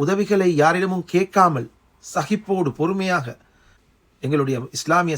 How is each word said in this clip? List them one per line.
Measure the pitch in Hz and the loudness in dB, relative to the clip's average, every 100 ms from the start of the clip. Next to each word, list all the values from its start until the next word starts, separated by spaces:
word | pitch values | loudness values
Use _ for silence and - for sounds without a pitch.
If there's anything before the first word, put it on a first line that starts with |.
உதவிகளை | 147 196 208 202 185 156 | 0 0 2 2 2 4
யாரிடமும் | 156 180 190 185 170 | 4 2 0 -4 -2
கேட்காமல் | 175 190 - 185 147 120 _ _ _ | -2 0 4 4 2 -6 _ _ _
சகிப்போடு | - - 147 214 214 190 160 117 | -10 -6 -4 -4 -2 -2 -2 -2
பொறுமையாக | 160 196 190 180 123 - _ _ _ _ _ _ _ _ | -2 -2 -2 -2 -4 -12 _ _ _ _ _ _ _ _
எங்களுடைய | 135 147 135 131 127 - | -4 -2 0 -4 -6 -8
இஸ்லாமிய | - 165 175 | 0 0 0